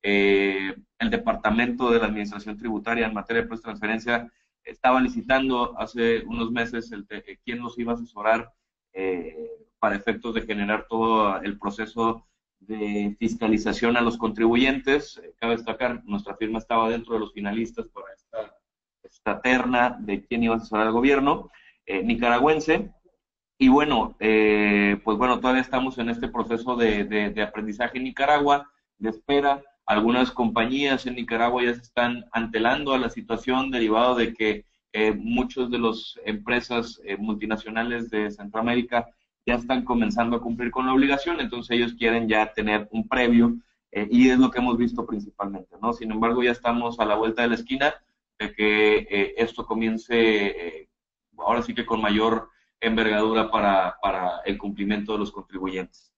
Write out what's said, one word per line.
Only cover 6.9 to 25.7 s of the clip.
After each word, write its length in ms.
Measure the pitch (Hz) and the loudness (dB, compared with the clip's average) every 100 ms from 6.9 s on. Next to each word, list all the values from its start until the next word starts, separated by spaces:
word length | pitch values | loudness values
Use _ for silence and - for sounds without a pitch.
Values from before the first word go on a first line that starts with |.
el 140 | 107 101 | -14 -12
te-, 160 | 104 - | -16 -16
eh, 80 | 95 | -16
quién 160 | - 120 | -12 -10
los 180 | 120 120 | -10 -8
iba 120 | 117 | -6
a 40 | 117 | -6
asesorar, 580 | 117 104 107 113 113 _ _ _ _ | -8 -4 0 0 0 _ _ _ _
eh, 580 | 95 95 87 82 78 - - _ _ | -6 -4 -2 -6 -12 -14 -14 _ _
para 160 | 107 101 | -2 0
efectos 380 | - 226 120 | -4 -4 -4
de 80 | 113 | -6
generar 460 | 110 104 101 110 - | -4 -4 -2 -2 -2
todo 540 | 113 113 110 104 95 | 0 2 4 2 0
el 180 | 98 101 | -6 -6
proceso 680 | 101 104 107 117 113 117 _ _ _ _ | -8 -8 -8 -2 -2 -2 _ _ _ _
de 560 | 98 107 104 104 101 104 | -12 -6 -4 -2 -2 -2
fiscalización 760 | 113 110 110 107 104 101 117 120 | -4 -2 0 0 0 0 2 2
a 40 | |
los 160 | 117 110 | 0 -2
contribuyentes. 1000 | 113 107 113 120 135 139 135 143 - - | -6 2 2 4 2 0 0 0 0 -18
Eh, 160 | - _ | -20 _
cabe 180 | 117 117 | -4 -4
destacar, 460 | 117 110 127 120 - | -4 -4 -4 -4 -6
nuestra 300 | 101 101 98 | -6 -6 -6
firma 240 | 110 113 | -6 -6
estaba 300 | 113 113 113 | -2 0 0
dentro 260 | 117 113 113 | -2 -4 -6
de 40 | |
los 140 | 104 | -6
finalistas 540 | 107 101 110 117 - 110 | -6 -6 -4 -4 -8 -14
para 260 | 101 - | -16 -20
esta, 440 | - _ 113 107 _ _ _ _ _ | -20 _ -12 -12 _ _ _ _ _
esta 380 | - _ 110 104 | -20 _ -6 -2
terna 560 | 123 127 123 123 123 123 | 0 2 2 2 2 0
de 240 | 104 98 - | -6 -6 -4
quién 180 | 117 | 0
iba 100 | 117 | 0
a 40 | 113 | 0
asesorar 300 | 113 110 110 | -2 0 2
al 60 | |
gobierno, 560 | 117 135 139 143 165 - _ _ _ - | 2 2 4 2 0 -6 _ _ _ -8
eh, 180 | 95 | -4
nicaragüense. 880 | 107 113 120 120 143 156 151 165 - - _ _ _ _ _ _ | -2 0 2 4 4 2 2 0 -2 -14 _ _ _ _ _ _
Y 120 | 131 | 6
bueno, 460 | 139 151 123 110 - | 6 4 0 -2 -2
eh, 800 | 107 110 107 104 104 104 101 101 | 2 6 6 4 4 4 4 2
pues 140 | - 104 | 0 0
bueno, 220 | 127 120 | 2 2
todavía 220 | 127 131 | 2 0
estamos 360 | 131 | 0